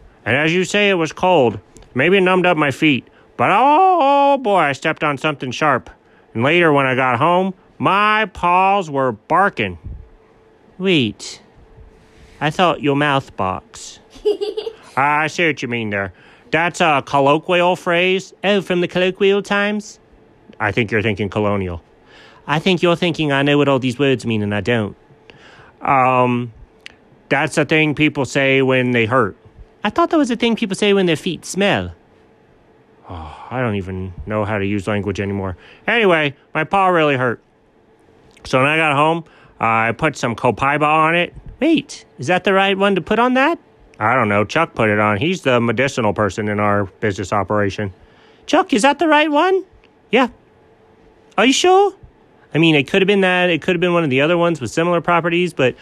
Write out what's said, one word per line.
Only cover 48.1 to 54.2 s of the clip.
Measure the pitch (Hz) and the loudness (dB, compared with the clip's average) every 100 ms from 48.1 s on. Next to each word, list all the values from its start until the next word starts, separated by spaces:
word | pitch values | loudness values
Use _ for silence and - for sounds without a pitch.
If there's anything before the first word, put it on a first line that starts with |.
| _ - _ - | _ -20 _ -2
Chuck, | 302 381 | 0 0
is | 247 | 2
that | 269 285 | 2 2
the | 339 | 2
right | 294 311 | 2 2
one? | 294 359 381 - _ _ _ _ | 2 2 0 -4 _ _ _ _
Yeah. | 226 247 - _ _ _ _ _ _ _ _ _ - | 0 0 -4 _ _ _ _ _ _ _ _ _ 0
Are | 233 | 0
you | |
sure? | 269 359 381 403 - - _ _ _ _ 147 | 2 4 4 4 -2 -16 _ _ _ _ 0
I | |
mean, | 165 151 | 2 2
it | 135 | 2
could | 196 | 0
have | 190 | 2
been | 202 | 2
that. | 185 180 180 | 2 2 0
It | 165 | 0
could | - | -2
have | 180 | -2
been | 175 | 0
one | 175 | 0
of | 160 | 0
the | 127 | 0